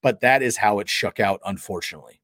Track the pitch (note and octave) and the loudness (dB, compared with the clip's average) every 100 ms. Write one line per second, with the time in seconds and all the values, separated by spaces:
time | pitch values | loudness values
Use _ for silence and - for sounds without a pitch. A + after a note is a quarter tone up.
0 | C3 A2 B2 C3+ B2+ - G#2+ G2+ - - | 0 2 2 4 2 2 2 2 -2 -4
1 | G#2+ - G2+ G2 G2 G2 - F2+ - D#2 | -4 -2 0 0 -4 -8 -8 -8 -8 -14
2 | A#1 _ | -20 _